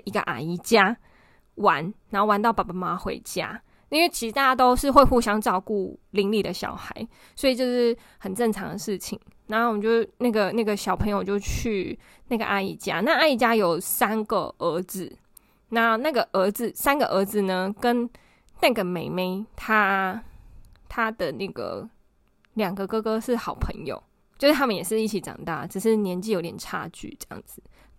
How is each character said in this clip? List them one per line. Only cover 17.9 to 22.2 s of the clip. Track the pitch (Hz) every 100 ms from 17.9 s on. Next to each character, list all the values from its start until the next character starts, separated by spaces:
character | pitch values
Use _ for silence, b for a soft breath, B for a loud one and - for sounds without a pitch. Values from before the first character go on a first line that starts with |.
| 240 240 b b b b -
那 | 311
个 | 226
妹 | 180 180 -
妹 | 175 185 185 220 -
她， | - 214 196 196 190 220 b b b b - - -
她 | - 220
的 | 226 165
那 | - 196
个 | - 92 92 226 - _ _